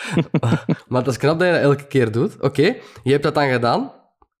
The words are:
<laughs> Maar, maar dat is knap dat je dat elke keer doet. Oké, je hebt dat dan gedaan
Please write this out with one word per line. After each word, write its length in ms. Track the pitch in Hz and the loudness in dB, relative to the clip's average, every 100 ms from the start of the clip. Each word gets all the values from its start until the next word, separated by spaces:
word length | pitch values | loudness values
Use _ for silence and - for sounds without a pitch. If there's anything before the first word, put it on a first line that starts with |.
<laughs> 400 | - 165 - 165 | -6 -4 -2 -2
Maar, 240 | 113 143 - - - | 0 -2 -2 -6 -4
maar 160 | 123 | -4
dat 80 | 123 | -2
is 60 | 117 | -2
knap 200 | 139 165 | 0 2
dat 100 | 180 | 2
je 60 | |
dat 80 | 160 | 2
elke 240 | 139 143 - | 2 0 0
keer 260 | 135 113 | 0 0
doet. 280 | 110 175 - | 0 -4 -2
Oké, 340 | 139 - 170 254 - - | -4 2 0 0 -8 -8
je 80 | 127 | 0
hebt 120 | 143 | 0
dat 120 | 151 | 0
dan 140 | 147 139 | 0 0
gedaan 440 | 127 120 165 269 - _ _ _ _ | 0 0 0 -4 -12 _ _ _ _